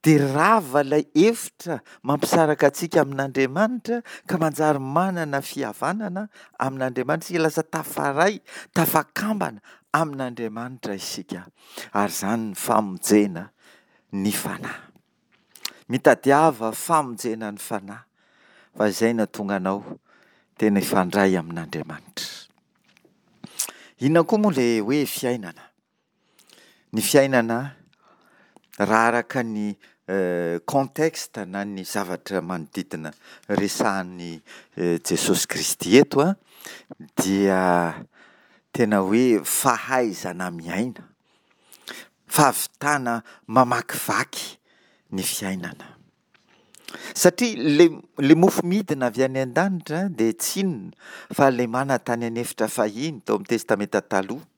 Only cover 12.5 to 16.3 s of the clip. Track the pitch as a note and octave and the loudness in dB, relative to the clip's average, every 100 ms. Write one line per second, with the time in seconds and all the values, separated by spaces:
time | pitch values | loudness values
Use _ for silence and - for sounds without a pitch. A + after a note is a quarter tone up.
12.5 | F#2+ - G#2+ G#2 F#2 - G#2 G#2 E2+ G2 | -6 0 0 0 -6 2 4 4 -2 -12
13.5 | _ _ _ _ _ _ G2+ G2 - - | _ _ _ _ _ _ -4 -2 -4 -6
14.5 | G#2+ - - - _ _ _ _ _ _ | -8 -12 -14 -18 _ _ _ _ _ _
15.5 | - - - _ B2+ D#3 A#2+ C3+ | -16 -16 -16 _ 2 6 6 4